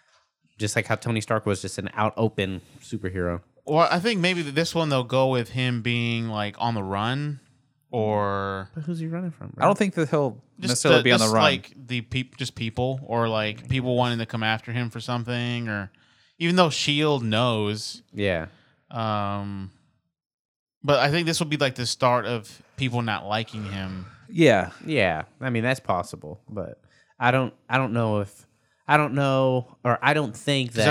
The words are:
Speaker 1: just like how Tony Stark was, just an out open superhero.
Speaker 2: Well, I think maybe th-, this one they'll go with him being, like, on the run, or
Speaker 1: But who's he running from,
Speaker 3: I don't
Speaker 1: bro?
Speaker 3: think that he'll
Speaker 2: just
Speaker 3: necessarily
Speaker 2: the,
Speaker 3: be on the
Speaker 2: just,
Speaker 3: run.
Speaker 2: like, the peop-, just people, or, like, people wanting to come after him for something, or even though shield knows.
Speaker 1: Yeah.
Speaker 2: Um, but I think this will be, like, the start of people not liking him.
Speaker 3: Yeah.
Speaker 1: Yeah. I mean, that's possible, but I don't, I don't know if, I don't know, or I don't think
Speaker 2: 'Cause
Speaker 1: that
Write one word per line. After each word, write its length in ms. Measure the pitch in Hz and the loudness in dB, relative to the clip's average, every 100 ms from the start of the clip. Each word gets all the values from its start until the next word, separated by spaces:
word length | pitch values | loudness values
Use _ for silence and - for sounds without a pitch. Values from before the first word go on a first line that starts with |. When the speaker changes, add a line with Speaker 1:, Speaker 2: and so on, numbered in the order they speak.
| _ _ _ _ _ - | _ _ _ _ _ -6
Speaker 1:
just 160 | 104 113 | -2 -2
like 100 | 107 | -2
how 80 | 110 | -2
Tony 240 | 120 110 | -2 -2
Stark 260 | - 110 104 | 0 -2 0
was, 160 | 98 | -2
just 160 | 95 - | -4 -8
an 120 | 95 | -8
out 200 | - 107 - | -2 -2 0
open 440 | 113 104 95 92 - - | -2 0 -4 -4 -12 -20
superhero. 600 | - 107 95 92 87 87 - _ | -12 -8 -6 -4 -2 -4 -8 _
Speaker 2:
Well, 220 | - 156 170 | -2 2 4
I 100 | 175 | 2
think 200 | 208 208 | 0 0
maybe 220 | 175 175 | 0 0
th-, 120 | 147 | -2
this 200 | 139 165 | -2 -2
one 140 | 165 156 | 0 0
they'll 160 | 135 | 0
go 240 | 117 131 131 | 2 2 2
with 220 | 127 113 | 2 -2
him 320 | 131 127 120 | -2 -2 0
being, 460 | 113 120 117 117 113 | -2 0 0 -2 -2
like, 280 | 107 104 - | -4 -4 -4
on 160 | 117 | -4
the 80 | 113 | -2
run, 580 | 95 98 110 135 147 143 _ _ _ _ - | -2 -2 -2 -2 -4 -8 _ _ _ _ -8
or 800 | 120 107 104 101 98 98 98 95 | -2 0 0 0 -2 -4 -6 -8
Speaker 1:
But 100 | 160 | -10
who's 140 | 151 165 | -8 -6
he 80 | 160 | -6
running 240 | 170 180 | -6 -8
from, 220 | - - - | -10 -12 2
Speaker 3:
I 40 | |
don't 60 | 156 | 4
Speaker 1:
bro? 40 | |
Speaker 3:
think 200 | 196 202 | 4 2
that 140 | 175 156 | 0 0
he'll 340 | 156 135 113 _ - | 2 0 -4 _ -8
Speaker 2:
just 120 | 120 | -2
Speaker 3:
necessarily 300 | 123 147 120 | 2 6 6
Speaker 2:
the, 40 | |
Speaker 3:
be 80 | 113 | 6
on 60 | 120 | 6
the 80 | 110 | 6
Speaker 2:
just, 80 | |
Speaker 3:
run. 80 | 110 | 6
Speaker 2:
like, 300 | 151 131 - - 123 | 4 2 -6 -16 -6
the 140 | 123 | -6
peop-, 360 | 117 131 127 - | -4 -6 -6 -6
just 160 | 131 | -8
people, 460 | - 113 - 127 135 | -6 -6 -4 -4 -4
or, 240 | 143 117 113 | -2 0 2
like, 400 | 110 107 107 - | 0 -2 -4 -4
people 260 | 131 127 123 | -2 0 2
wanting 220 | 123 117 | 2 0
to 60 | 113 | -4
come 160 | 113 | -2
after 300 | 110 110 - | 0 -2 -2
him 160 | 120 120 | -4 -4
for 100 | 117 | -6
something, 680 | 110 120 117 120 120 120 117 | -4 -4 -2 -4 -4 -4 -4
or 220 | 104 98 _ _ _ _ - | -6 -8 _ _ _ _ -4
even 180 | 170 185 | 2 4
though 140 | 170 | 4
shield 520 | 131 - 147 151 143 | 4 0 2 4 2
knows. 800 | 117 107 123 110 104 107 - - _ | 2 2 2 2 0 -4 -8 -14 _
Speaker 1:
Yeah. 320 | - 101 85 78 _ _ _ - | -2 0 0 -4 _ _ _ -12
Speaker 2:
Um, 800 | 117 110 107 101 101 101 98 95 _ _ _ _ _ _ _ _ _ _ _ | -6 -2 -2 -2 -4 -6 -8 -12 _ _ _ _ _ _ _ _ _ _ _
but 160 | 135 139 | 2 4
I 100 | 143 | 4
think 160 | 165 165 | 2 0
this 120 | 160 | -2
will 80 | 160 | -2
be, 80 | 147 | 0
like, 160 | 139 | 0
the 120 | 127 120 | -2 -4
start 380 | - 127 123 | 0 2 2
of 380 | 107 120 104 - - - | 0 -6 -8 -20 -16 -6
people 260 | 131 120 | -4 -2
not 240 | 117 101 98 | -2 -4 -2
liking 380 | 107 110 107 | -4 -4 -8
him. 420 | 101 98 95 92 92 - - | -8 -6 -8 -8 -12 -18 -6
Speaker 3:
Yeah. 400 | 165 151 104 87 - - | 4 6 6 2 -8 -4
Speaker 1:
Yeah. 380 | 147 95 78 - - | 2 2 0 -6 -8
I 100 | 131 | -4
mean, 120 | 117 | -2
that's 180 | 120 131 | 0 -2
possible, 600 | - 90 85 - 76 76 - | -2 -2 -4 -10 -14 -16 -12
but 320 | 107 85 - _ _ _ - | -10 -10 -12 _ _ _ -2
I 100 | 123 | 2
don't, 200 | 131 127 - - | 2 0 -8 -2
I 80 | 127 | -2
don't 140 | 131 | 0
know 280 | 117 113 104 | 0 0 0
if, 260 | 101 - - _ _ _ - | -2 -10 -20 _ _ _ 2
I 100 | 151 | 2
don't 180 | 151 | 2
know, 640 | 139 139 135 131 127 120 - | 0 2 2 2 0 -2 -4
or 140 | 123 117 | 0 2
I 140 | 131 | 2
don't 200 | 151 135 | 2 -2
think 360 | - - 139 123 | -4 0 0 0
Speaker 2:
'Cause 60 | 113 | 2
Speaker 1:
that 120 | 151 | 4